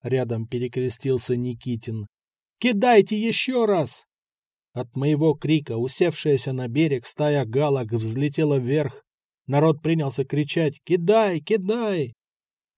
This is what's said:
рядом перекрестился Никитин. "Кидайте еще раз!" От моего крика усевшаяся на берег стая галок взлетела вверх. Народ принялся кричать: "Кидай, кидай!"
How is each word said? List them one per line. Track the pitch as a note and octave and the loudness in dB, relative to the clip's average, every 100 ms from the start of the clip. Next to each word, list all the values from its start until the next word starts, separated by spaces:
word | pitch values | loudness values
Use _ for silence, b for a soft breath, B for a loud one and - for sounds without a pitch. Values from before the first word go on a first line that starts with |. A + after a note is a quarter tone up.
рядом | A#2 C3 A#2+ A2+ A2+ | -4 -2 -2 -4 -4
перекрестился | B2 B2 B2+ B2+ - C3+ C3 - B2 | -6 -4 -4 -4 -4 -2 -2 0 -2
Никитин. | B2 A#2+ - A#2 - A2 G#2 _ _ _ _ _ | -2 -6 -6 -6 -6 -10 -10 _ _ _ _ _
"Кидайте | B3 G#3 B3 A3+ F#3+ G#3+ | 0 2 6 6 6 0
еще | A3+ G#3 - B3+ A3 | -2 -2 -2 0 2
раз!" | F#3+ D3 - - _ _ _ _ _ _ | 0 -2 -6 -14 _ _ _ _ _ _
От | B2 A#2+ C3 | -10 -8 -2
моего | C#3+ D3 D#3+ | 0 2 2
крика | D3 C#3+ D#3 C#3 A2+ | 0 0 0 0 -4
усевшаяся | A#2+ - F3 E3 D3+ C3+ - | -4 0 0 2 0 0 0
на | C3 B2+ | -6 -4
берег | A#2+ E3 C3 - | 0 0 0 -6
стая | - D3+ C#3+ | -4 0 0
галок | B2 A#2+ D3 C#3 A2+ | 0 0 2 0 0
взлетела | A2+ A2+ A#2 C#3+ C#3+ D3+ C#3 | -4 -2 -2 -2 0 0 2
вверх. | B2 D3+ C3+ - _ _ _ _ - | 0 0 -2 -8 _ _ _ _ -2
Народ | C#3 D#3+ D#3 | 2 4 2
принялся | D#3+ E3 C#3 - | 0 0 0 -2
кричать: | C3 C#3+ D3 - D#3+ - | -2 -2 -2 0 -2 -2
"Кидай, | - F3 E3+ A3 G#3 F3 | -2 -2 4 4 4 0
кидай!" | D3 A3 F#3 A3+ A3 F#3 B2 - _ _ _ _ _ | -2 -2 0 -2 -2 -2 -4 -8 _ _ _ _ _